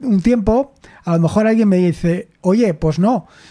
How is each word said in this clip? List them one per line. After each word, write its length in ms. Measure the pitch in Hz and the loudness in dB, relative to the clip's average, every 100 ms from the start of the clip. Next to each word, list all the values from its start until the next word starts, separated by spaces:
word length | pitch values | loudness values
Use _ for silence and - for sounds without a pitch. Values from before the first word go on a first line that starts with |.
un 220 | 262 196 | -2 0
tiempo, 500 | 196 240 202 233 277 _ - - | 2 0 0 0 -2 _ -20 -12
a 80 | - | -4
lo 80 | 165 | 0
mejor 260 | 165 208 220 | 0 2 2
alguien 220 | 226 208 | 2 2
me 80 | 185 | 2
dice, 540 | 180 160 175 180 - _ | 0 0 -4 -4 -8 _
"Oye, 320 | 185 214 226 | -2 0 -2
pues 260 | 151 156 156 | -2 -4 0
no, 280 | 202 240 - - - | 0 0 -6 -20 -20